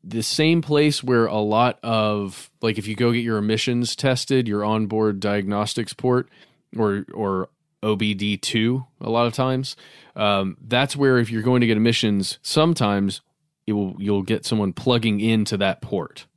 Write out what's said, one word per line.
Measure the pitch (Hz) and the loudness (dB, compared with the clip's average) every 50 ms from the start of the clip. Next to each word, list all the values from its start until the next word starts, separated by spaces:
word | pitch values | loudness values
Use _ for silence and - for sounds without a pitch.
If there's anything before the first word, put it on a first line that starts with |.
| - | -14
the | 92 107 117 110 | -6 -6 -4 -4
same | - - - 156 160 165 170 156 | -2 0 2 2 4 4 2 2
place | 147 151 147 151 151 139 - - | 2 2 4 4 4 2 0 -2
where | 123 127 117 113 | 2 2 2 2
a | - 101 | 2 0
lot | 107 107 104 107 110 123 123 - _ - | -2 0 2 4 4 4 2 0 _ -4
of, | 117 113 110 107 107 104 104 101 95 92 - - - _ _ | -2 0 0 2 0 0 -2 -4 -6 -10 -14 -20 -20 _ _
like, | - 113 107 110 | -2 -2 -2 -2
if | 98 | -4
you | 107 110 | -6 -2
go | 98 120 120 | 0 2 2
get | 117 120 117 | 2 0 -2
your | 117 110 | -2 -2
emissions | 107 104 107 110 110 - - 123 120 120 117 - | 0 0 0 0 0 0 -2 0 -2 -2 -4 -4
tested, | - - 135 127 123 - - 135 131 123 | 0 0 0 0 0 0 0 0 0 2
your | 110 101 104 104 | 0 -2 -2 0
onboard | 107 110 110 110 98 110 110 110 107 104 95 | 0 0 0 0 0 0 2 2 2 0 0
diagnostics | 104 104 101 104 98 98 104 101 104 104 - 127 113 - - | -2 0 0 0 -2 -2 -2 -2 -2 -2 -4 -6 -6 -8 -8
port, | - - 127 123 127 127 _ _ _ - _ _ _ _ _ - | -2 0 2 2 2 0 _ _ _ -20 _ _ _ _ _ -4
or, | 113 110 104 98 101 92 - - | -2 0 0 0 -2 -6 -8 -8
or | 104 107 98 95 92 92 - _ _ _ _ _ _ - | -6 -4 -2 -2 -4 -4 -8 _ _ _ _ _ _ -2
O | 107 107 | -2 -2
B | 98 110 104 104 | 0 0 -2 -2
D | 95 104 104 104 | -2 -2 -4 -4
two | 95 - - - 113 110 117 127 135 127 _ _ _ | -4 -4 -2 -2 0 0 0 0 -2 -6 _ _ _
a | - 113 | -6 -2
lot | 113 117 120 | 0 0 0
of | 120 117 | 0 0
times, | - 131 131 131 127 135 - - - - - - - - - _ | 0 0 0 0 -2 -4 -6 -10 -14 -18 -20 -20 -20 -20 -18 _
um, | - 107 104 101 98 98 95 - _ | -2 0 2 2 0 0 -4 -6 _
that's | - 113 123 123 139 139 - | -6 0 0 0 2 0 0
where | 143 139 135 131 | 2 2 4 4
if | 123 117 110 | 4 2 0
you're | 117 113 107 | -2 -2 0
going | 127 127 123 | 2 4 4
to | 120 | 4
get | 113 113 | 4 4
emissions, | 107 110 117 117 - - 107 104 98 95 - - - | 4 4 2 2 2 0 0 0 0 -2 -4 -6 -10
sometimes | _ - - 156 156 170 170 - 120 104 101 98 98 98 95 - _ _ _ _ _ _ _ _ _ | _ -2 0 2 2 2 2 2 0 0 0 0 0 -2 -4 -8 _ _ _ _ _ _ _ _ _
it | - 107 | -4 -2
will, | 104 101 95 92 - | -2 -2 -4 -6 -6
you'll | 98 101 104 98 95 | -2 -2 0 -2 0
get | 92 110 - - | -2 -4 -4 -2
someone | - 117 110 104 98 87 | -2 -2 0 0 -2 -4
plugging | - - 131 123 117 110 117 104 101 | -2 0 2 2 2 2 0 0 0
into | 104 113 113 110 104 - 110 | 2 2 2 2 0 0 0
that | 95 98 98 92 - | 0 0 0 0 -4
port. | - - - 95 76 - - - - _ _ | -6 -6 -4 -4 -4 -6 -12 -20 -20 _ _